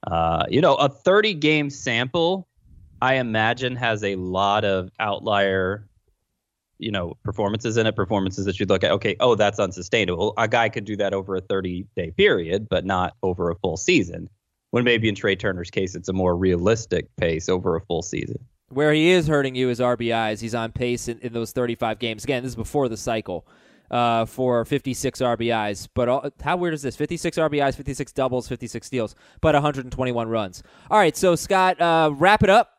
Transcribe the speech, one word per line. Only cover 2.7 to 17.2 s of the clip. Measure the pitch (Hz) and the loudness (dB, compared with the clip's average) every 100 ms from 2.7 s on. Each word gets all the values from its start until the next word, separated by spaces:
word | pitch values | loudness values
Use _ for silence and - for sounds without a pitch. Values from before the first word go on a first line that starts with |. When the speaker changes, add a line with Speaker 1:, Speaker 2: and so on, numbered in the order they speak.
| - - - | -20 -20 -4
Speaker 1:
I | 127 | 0
imagine, | 131 120 110 110 120 131 123 | 2 0 0 2 0 -4 -2
has | 123 107 | -2 -2
a | 101 | -2
lot | 95 92 92 101 104 | -4 -4 0 2 2
of | 104 95 92 _ | 2 -2 -4 _
outlier, | 110 101 110 101 98 95 92 104 104 _ _ _ _ _ _ _ _ _ | -4 -4 -2 0 2 2 0 -4 -10 _ _ _ _ _ _ _ _ _
you | 117 | -6
know, | 101 87 80 | -4 -6 -8
performances | - - 101 107 120 113 | -10 -2 -2 -2 -2 0
in | 110 | 0
it, | 107 | 0
performances | 95 107 95 95 | -2 0 -2 -2
that | 98 95 | -4 -2
you'd | 98 | 0
look | 98 | 2
at, | 101 | 2
okay, | 98 107 95 | 0 0 0
oh, | 123 | 2
that's | 110 104 101 | 4 2 2
unsustainable. | 98 90 - 117 95 87 104 - | -4 -4 -2 0 0 0 -2 0
A | 110 | 0
guy | 120 113 | 2 0
could | 120 | -2
do | 104 104 | -8 -4
that | 98 | -2
over | 98 95 | -2 -4
a | 95 | -6
thirty-day | 92 98 92 90 95 - 85 | -4 -4 -2 -6 -8 -8 -8
period, | 80 202 120 82 95 107 | 2 4 4 0 -4 0
but | 92 | -2
not | 87 95 90 - | 0 -2 -2 -2
over | 95 87 85 | -4 -2 -2
a | 87 | -2
full | 92 80 | -4 -2
season, | - 180 87 85 85 _ _ _ _ | 2 2 2 -6 -14 _ _ _ _
when | 120 | 0
maybe | 120 117 113 | 2 2 2
in | |
Trea | 101 107 98 | 0 -2 0
Turner's | 107 92 87 | -2 -4 -6
case, | - 95 | -4 -4
it's | 90 85 | -6 -6
a | |
more | 95 92 87 | 0 2 2
realistic | 92 90 90 113 - 87 76 | 2 2 2 0 0 -4 -4
pace | - | -4